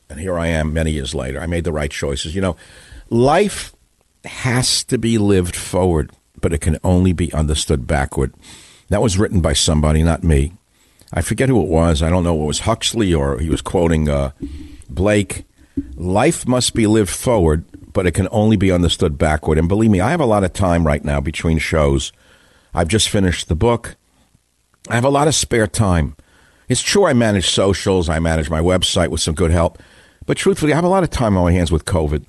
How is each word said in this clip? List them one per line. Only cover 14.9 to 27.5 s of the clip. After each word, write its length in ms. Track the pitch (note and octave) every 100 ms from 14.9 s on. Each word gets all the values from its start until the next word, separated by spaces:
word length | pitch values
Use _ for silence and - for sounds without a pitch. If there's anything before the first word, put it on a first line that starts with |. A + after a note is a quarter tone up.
| - G2 G#2 F#2+ - - _ - - - -
"Life 520 | F2 F#2+ C#3 - -
must 260 | B2 -
be 140 | - G#2
lived 240 | A2 G2
forward, 540 | - - A2+ E2 D#2 - - -
but 140 | - F2
it 80 | E2
can 120 | F#2+
only 260 | A2 G#2+ G#2+
be 140 | F#2+
understood 460 | F2 E2+ - F2 C#2+
backward." 420 | D#2+ D#2 - D#2
And 100 | E2+
believe 220 | G2+ A2+
me, 100 | F#2+
I 80 | G#2
have 100 | F3
a 60 | C3
lot 180 | G#2
of 100 | F#2
time 340 | - F#2+ E2+ D#2+
right 180 | D2 D2
now 160 | C#2+
between 380 | D2 D2+ E2+ D#2+
shows. 520 | - D#2+ D2 C#2 - - _ _ _ _ _
I've 140 | - E2+
just 220 | G#2+ -
finished 380 | G#2+ F#2+ E2+ -
the 80 | D#2+
book. 400 | A2+ A#2 - - _ _ _ _ _ _ _ _ -
I 60 | A#2
have 100 | C3
a 40 |
lot 180 | C#3+ D3+
of 80 | C3
spare 320 | - A#2+ G#2
time. 480 | - G#2 F2 C#2+ - _ _ _ _ -
It's 140 | B2+
true 240 | - G3+ F#3
I 80 |
manage 360 | B2 A2+ G2+
socials. 600 | F2